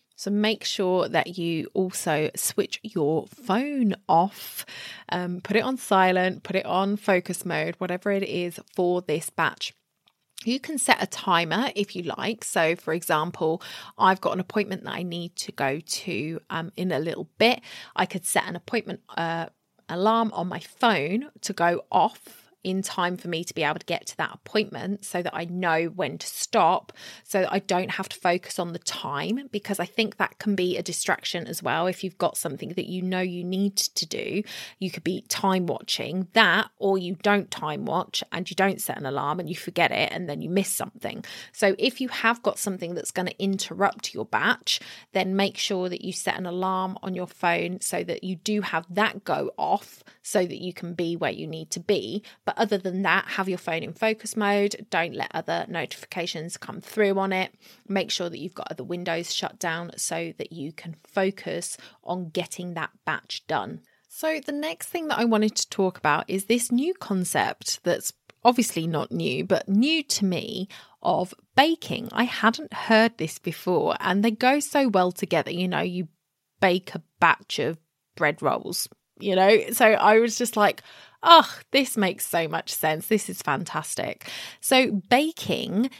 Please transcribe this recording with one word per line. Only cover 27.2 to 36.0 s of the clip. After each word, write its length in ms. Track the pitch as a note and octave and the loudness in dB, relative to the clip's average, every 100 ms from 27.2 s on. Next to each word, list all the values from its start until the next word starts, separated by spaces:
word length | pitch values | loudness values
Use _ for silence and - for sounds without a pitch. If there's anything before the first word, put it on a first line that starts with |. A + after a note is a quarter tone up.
so 200 | - G3+ | -4 0
that 100 | F#3 | 0
I 60 | G3 | 0
don't 320 | F#3+ F3+ F#3 | 0 0 0
have 180 | - F#3+ | -4 -8
to 80 | - | -2
focus 420 | F3+ F3+ - - | 0 0 -2 -6
on 140 | F3 | -6
the 60 | E3+ | -6
time, 720 | - - - C#3 D#3+ A#3+ C#4 | -8 -8 -4 -2 0 -2 -4
because 260 | G#3 - G3 | -8 -4 -4
I 60 | |
think 320 | F3 - A3 - | -2 -2 -2 -2
that 220 | F#3+ - | -4 -2
can 180 | G#3+ G3 | -2 0
be 220 | F3+ - | 0 -2
a 40 | |
distraction 640 | - F3 - - - F3 D#3+ | -4 -4 -2 -2 -2 -6 -6
as 160 | D#3+ | -6
well. 240 | D#3 D3+ F3+ | -2 0 0
If 160 | F#3 | -2
you've 140 | F#3+ - | -6 -2
got 220 | F3 - | -2 -2
something 320 | E3+ C3+ - | -6 -6 -8
that 160 | F3 - | -6 -6
you 160 | F#3 | -4
know 180 | F#3 F#3 | -4 -2
you 240 | F#3 F3 | -2 -4
need 320 | F3 F#3 G3+ G3 | -4 0 0 0
to 300 | - - D#3+ | -2 -4 -6
do, 360 | - - F#3+ G#3 - - - | -6 -4 -4 -6 -10 -14 -8
you 120 | F#3+ | -6
could 140 | F3 | -4
be 220 | - F#3+ - | -4 -4 -4
time 380 | - G3 F#3 E3+ | -2 2 2 0
watching 600 | C3+ - - | -4 -4 -4